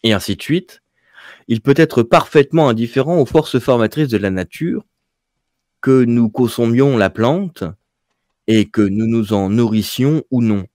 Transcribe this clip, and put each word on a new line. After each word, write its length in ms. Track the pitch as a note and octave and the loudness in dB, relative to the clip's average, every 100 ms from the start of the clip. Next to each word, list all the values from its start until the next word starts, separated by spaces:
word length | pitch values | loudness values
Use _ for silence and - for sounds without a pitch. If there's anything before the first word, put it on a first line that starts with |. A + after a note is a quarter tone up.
et 80 | A2+ | 0
ainsi 220 | G2+ - | -2 -4
de 80 | G2 | -8
suite, 400 | - E3 - - _ _ _ _ - - - | -4 -6 -6 -20 _ _ _ _ -20 -20 -6
il 140 | A2+ | -2
peut 140 | C#3 C#3+ | 2 2
être 260 | D#3+ - | 4 2
parfaitement 680 | A#2 F3 - D#3 C#3 D#3+ D3 | 2 2 4 2 2 2 2
indifférent 500 | A2+ A#2 C3+ C3+ F3 | 0 -2 -2 -2 0
aux 60 | |
forces 360 | B2 D#3 D3+ B2+ | 2 0 0 -4
formatrices 480 | B2 B2 A2 D3+ D3 | 0 0 0 -2 -2
de 100 | G#2+ | -2
la 120 | G2 | -2
nature, 540 | F#2+ F2+ - E3 G#3 _ _ _ _ _ _ _ _ _ _ | -4 -8 -8 -6 -6 _ _ _ _ _ _ _ _ _ _
que 240 | - C3 | 2 2
nous 240 | A#2+ A#2+ A2+ | 4 2 0
consommions 680 | C3 A#2+ - A#2 A#2 C#3 A#2+ | 0 -2 0 0 2 2 2
la 100 | F#2+ | 0
plante 540 | - A#2 E3 F#3+ - F2 G2+ _ _ _ _ _ _ - | 0 -2 -2 -6 -10 -12 -12 _ _ _ _ _ _ 0
et 200 | A2 G2+ | 0 0
que 140 | A2 | 0
nous 240 | G2+ G2+ A2+ | -2 0 -2
nous 260 | A#2 G#2 | -2 -2
en 160 | G#2 F#2+ | -2 0
nourrissions 760 | A2 A2+ G#2+ G2+ - C3+ D#3 - | 0 0 -2 -4 -4 -2 -2 -4
ou 100 | B2+ | -2
non. 240 | A#2 G2+ F#2+ | -2 -2 -6